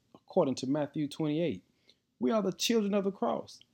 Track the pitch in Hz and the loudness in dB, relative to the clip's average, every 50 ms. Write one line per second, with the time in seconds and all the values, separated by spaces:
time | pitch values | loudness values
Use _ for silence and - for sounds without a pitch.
0 | _ _ - - _ - - 190 160 135 123 - - 127 143 151 147 139 - 160 | _ _ -20 -20 _ 0 2 4 4 4 2 -2 -2 -2 0 0 -2 -2 -2 -4
1 | 151 143 - - 160 151 147 156 175 156 101 90 - _ _ _ _ _ _ _ | -4 -4 -4 -4 -2 -2 0 0 0 -2 -2 -4 -10 _ _ _ _ _ _ _
2 | _ _ _ - 220 254 - 214 190 190 180 - - - 233 226 208 202 202 202 | _ _ _ -2 0 2 2 2 0 0 -2 -2 0 2 2 2 2 2 2 0
3 | 190 196 190 - - - - - - - - - - _ | 0 0 -2 -2 -2 -2 -2 -2 -4 -10 -16 -20 -20 _